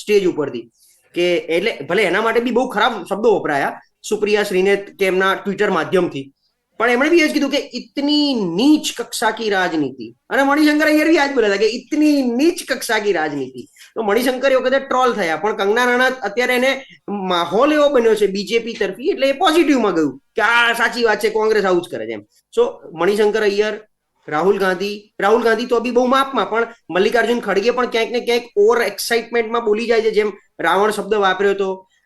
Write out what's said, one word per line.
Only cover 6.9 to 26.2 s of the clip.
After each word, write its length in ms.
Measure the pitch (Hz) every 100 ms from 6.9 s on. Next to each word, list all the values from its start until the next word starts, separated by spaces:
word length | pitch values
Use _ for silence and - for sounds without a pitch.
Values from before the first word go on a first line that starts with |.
એમણે 200 | 240 302
બી 80 | 339
એ 100 | 302
જ 40 |
કીધું 180 | - 277
કે 200 | 277 -
"ઇતની 600 | 247 - 294 285 294 285
નીચ 680 | 240 180 170 277 302 - -
કક્ષા 300 | - - 220
કી 200 | 226 220
રાજનીતિ." 680 | 196 180 156 135 127 113 - -
અને 140 | 240
મણિશંકર 440 | 277 285 302 302 311
અય્યર 220 | 302 311
બી 100 | 320
આ 80 | 277
જ 80 |
બોલ્યા 160 | 269 214
હતા 80 | 196
કે 80 | 220
"ઇતની 560 | 247 - 302 302 285
નીચ 500 | 247 240 330 339 -
કક્ષા 260 | 247 - 214
કી 140 | 208
રાજનીતિ." 560 | 170 156 143 131 127 - _ -
તો 80 | -
મણિશંકર 500 | 208 220 254 254 269
એ 20 |
વખતે 260 | 262 247 269
ટ્રોલ 340 | 269 254 254
થયા, 220 | 208 170 156
પણ 200 | 208 208
કંગના 280 | 196 233
રનૌત 280 | 247 247 262
અત્યારે 440 | 262 247 240 254 247
એને 280 | 262 262 - - -
માહોલ 640 | 202 190 175 170 196 285
એવો 160 | 302 285
બન્યો 260 | 262 226
છે 120 | 208 196
બી 200 | 196 190
જે 120 | 233
પી 160 | 233
તરફી, 360 | 220 190 185 311
એટલે 180 | 285 269
એ 40 |
પોઝિટિવમાં 640 | 277 311 320 302 262 208
ગયું 280 | 165 147 127 _
કે 80 | -
"આ 300 | 214 240 233
સાચી 320 | 233 233 233
વાત 140 | 226 208
છે, 120 | 214
કોંગ્રેસ 340 | 220 214 214
આવું 180 | 190 180
જ 80 | 170
કરે 160 | 120 110
છે" 40 |
એમ. 160 | 107 - _ _ 226
So 80 | 240 - -
મણિશંકર 500 | 160 180 208 208 220
અય્યર, 460 | 208 202 214 208 - _ _ _ -
રાહુલ 300 | 151 185 208
ગાંધી, 560 | 190 180 202 208 - -
રાહુલ 220 | 196 233
ગાંધી 240 | 226 220 247
તો 140 | 233
બી 100 | 240
બહુ 160 | 240 247
માપમાં, 440 | 269